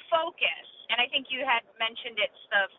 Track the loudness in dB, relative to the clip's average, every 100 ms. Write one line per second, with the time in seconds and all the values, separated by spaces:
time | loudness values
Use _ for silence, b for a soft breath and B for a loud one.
0 | -2 0 0 -2 -4 -4 -12 -14 0 2
1 | 2 0 -4 -4 0 0 -2 -4 -4 -4
2 | -8 -4 -4 -4 -2 0 0